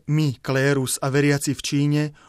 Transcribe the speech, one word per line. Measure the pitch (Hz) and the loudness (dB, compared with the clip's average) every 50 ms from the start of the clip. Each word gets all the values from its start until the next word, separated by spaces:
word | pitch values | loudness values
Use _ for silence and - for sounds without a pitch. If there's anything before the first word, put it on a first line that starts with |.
| - - | -4 -2
my, | 147 156 156 147 123 - | 0 0 0 0 -2 -4
klérus | - - 135 135 131 139 143 143 131 123 - - - | -4 -2 0 2 2 2 2 0 0 -2 -4 -4 -4
a | 139 | -2
veriaci | 131 143 143 143 143 143 - 151 | 0 2 2 4 2 0 0 -2
v | 139 - | -4 -4
Číne, | - - - 143 143 147 147 151 151 151 147 - - | -4 -4 -2 0 2 2 2 0 0 -2 -6 -12 -20